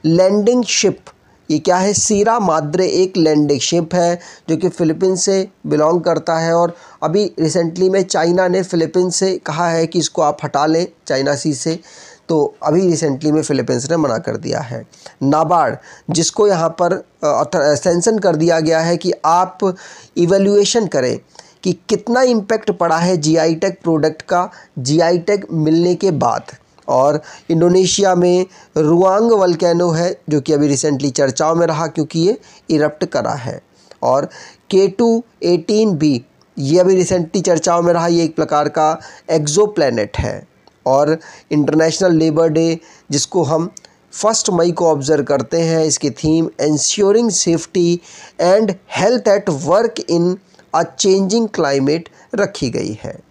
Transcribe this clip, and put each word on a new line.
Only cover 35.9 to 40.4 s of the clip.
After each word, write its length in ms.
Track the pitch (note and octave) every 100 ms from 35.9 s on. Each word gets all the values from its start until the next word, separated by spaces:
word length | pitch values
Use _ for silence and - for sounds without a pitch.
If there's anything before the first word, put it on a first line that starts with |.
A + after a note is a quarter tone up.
| D#3
बी 280 | D3+ B2+ - _ _ -
ये 200 | C3+ F3
अभी 240 | F#3 F#3
recently 420 | F3 F#3 E3 G3
चर्चाओं 360 | F3+ E3 F3+ E3+
में 120 | E3+
रहा, 140 | E3+ E3+
ये 160 | E3+
एक 120 | D#3+
प्रकार 340 | D#3+ D3+ D3 D3+
का 300 | D3+ D#3 E3 - - -
एक्सोप्लैनेट 840 | D#3+ D3 D#3+ G#3 G#3 C#3 A2+ G#2 -
है। 360 | A2 -